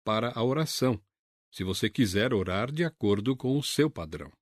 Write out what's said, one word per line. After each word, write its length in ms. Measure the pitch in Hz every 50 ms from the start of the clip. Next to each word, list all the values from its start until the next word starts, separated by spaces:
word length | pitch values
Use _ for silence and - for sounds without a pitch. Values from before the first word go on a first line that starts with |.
| -
para 280 | 110 107 110 117 120 123
a 80 | 117
oração, 580 | 117 127 135 156 160 - - - 131 127 117 - _ _ _ _ _ _ _ _ _ _
se 140 | - - 92
você 240 | 92 95 - - 110
quiser 460 | - - 123 95 90 101 113 131 123
orar 360 | 98 90 92 90 98 117 135
de 140 | 151 160 175
acordo 500 | 156 - - 107 101 101 101 104 131 135
com 220 | - - 127 135
o 60 | 147
seu 260 | 139 - - - 151 151
padrão. 420 | - - 82 78 82 78 73 71 _ _